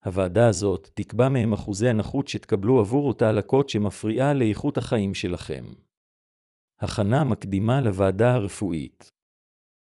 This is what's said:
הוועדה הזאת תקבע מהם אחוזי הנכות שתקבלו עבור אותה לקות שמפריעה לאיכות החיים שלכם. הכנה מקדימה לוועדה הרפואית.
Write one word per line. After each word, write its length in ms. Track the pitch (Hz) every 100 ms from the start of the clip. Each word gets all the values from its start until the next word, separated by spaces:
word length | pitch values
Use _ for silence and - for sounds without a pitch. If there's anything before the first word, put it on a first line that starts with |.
הוועדה 440 | 101 92 92 90 120
הזאת 420 | 92 101 90 -
תקבע 340 | - 101 104 131
מהם 240 | 135 110
אחוזי 360 | 104 - 101 123
הנכות 400 | 110 101 135 139
שתקבלו 520 | 107 - 104 98 131
עבור 280 | 101 135 143
אותה 240 | 110 110
לקות 360 | 110 - 135 139
שמפריעה 680 | 110 104 - 110 113 135
לאיכות 440 | 143 113 101 147 -
החיים 360 | 120 117 98
שלכם. 500 | 95 95 87 - 67 55 57 _ _ _ _ _ _ _ _ _ _
הכנה 460 | 101 - 98 131
מקדימה 560 | - - 101 98 110 135
לוועדה 540 | 117 92 95 95 123
הרפואית. 840 | 123 101 - 98 85 64 _ - _ _ _ _ _ _ _